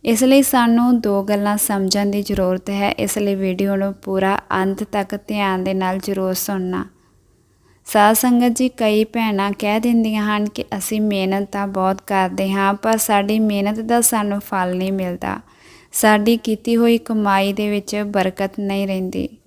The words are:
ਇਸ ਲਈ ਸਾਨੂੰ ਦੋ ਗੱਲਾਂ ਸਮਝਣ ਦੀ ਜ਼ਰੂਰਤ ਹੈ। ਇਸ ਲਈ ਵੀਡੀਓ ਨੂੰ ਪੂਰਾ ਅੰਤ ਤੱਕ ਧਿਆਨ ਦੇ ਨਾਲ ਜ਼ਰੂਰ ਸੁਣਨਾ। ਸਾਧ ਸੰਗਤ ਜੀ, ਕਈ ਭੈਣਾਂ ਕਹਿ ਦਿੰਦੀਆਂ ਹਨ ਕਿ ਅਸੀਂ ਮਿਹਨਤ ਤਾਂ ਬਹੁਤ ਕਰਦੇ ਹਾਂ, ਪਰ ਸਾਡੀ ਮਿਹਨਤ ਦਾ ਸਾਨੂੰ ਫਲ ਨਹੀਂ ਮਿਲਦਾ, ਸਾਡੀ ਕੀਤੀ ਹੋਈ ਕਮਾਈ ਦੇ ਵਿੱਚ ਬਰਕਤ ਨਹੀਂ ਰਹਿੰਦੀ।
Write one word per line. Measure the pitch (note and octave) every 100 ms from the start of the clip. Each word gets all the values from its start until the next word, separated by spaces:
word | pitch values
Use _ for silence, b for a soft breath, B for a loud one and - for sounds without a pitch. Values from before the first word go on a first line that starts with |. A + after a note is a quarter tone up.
ਇਸ | - A3+
ਲਈ | C4 C#4
ਸਾਨੂੰ | C4 B3+ A#3 A#3 A#3+ A#3+
ਦੋ | A3 G3
ਗੱਲਾਂ | G3 G#3 G3+ G#3
ਸਮਝਣ | - G3+ F#3+ G3+ G3+
ਦੀ | G3+
ਜ਼ਰੂਰਤ | G3+ G3 F#3 F#3 F#3+
ਹੈ। | G3+ G3+
ਇਸ | - G3+ -
ਲਈ | G3+
ਵੀਡੀਓ | G3 F#3+ F#3 G3 G3
ਨੂੰ | G3
ਪੂਰਾ | G3 - F#3+ F#3+ G3 -
ਅੰਤ | F#3 F#3+ G3
ਤੱਕ | G#3+ G#3 G3 G3+ -
ਧਿਆਨ | G#3 G3 F#3+
ਦੇ | F#3
ਨਾਲ | F#3+ F#3 F#3+
ਜ਼ਰੂਰ | F#3+ F#3+ F#3
ਸੁਣਨਾ। | F#3 - G3 F3+ F#3 F#3 b b b _ _ _ _ _ _
ਸਾਧ | - A3 G#3
ਸੰਗਤ | A3+ B3+ A#3+ B3 A#3
ਜੀ, | B3+
ਕਈ | - A3 G#3+
ਭੈਣਾਂ | A3 A#3 A3 G3+ G3+ G3+
ਕਹਿ | G#3 G#3+
ਦਿੰਦੀਆਂ | A#3+ A#3 A3 G#3+ G#3 G#3+
ਹਨ | G#3
ਕਿ | - - G3+
ਅਸੀਂ | - G#3+
ਮਿਹਨਤ | G#3+ G3+ F#3+ G3 G3
ਤਾਂ | G3+ G3+
ਬਹੁਤ | G3 F#3+ F#3+
ਕਰਦੇ | - G3 F#3 F#3+ G3
ਹਾਂ, | G3 G3
ਪਰ | G3+ A3 A3
ਸਾਡੀ | - G#3 G3+ A3
ਮਿਹਨਤ | G#3+ G3+ G3 G#3+
ਦਾ | A3 A#3+
ਸਾਨੂੰ | A#3 A3+ G#3 G3+
ਫਲ | - G3 F3+ F#3
ਨਹੀਂ | F#3+
ਮਿਲਦਾ, | G3 F#3 F3+ - - b b b b b
ਸਾਡੀ | - A3 G#3+ G#3 A#3
ਕੀਤੀ | A3+ A3 - A#3
ਹੋਈ | A#3 A#3
ਕਮਾਈ | - A3 G#3 G3 G3
ਦੇ | G3 G#3
ਵਿੱਚ | G#3 G3+ G#3
ਬਰਕਤ | G#3 G3+ F#3 F#3+ F#3+ F#3+
ਨਹੀਂ | G3+ G3 G3
ਰਹਿੰਦੀ। | F#3+ F#3 F#3+ - -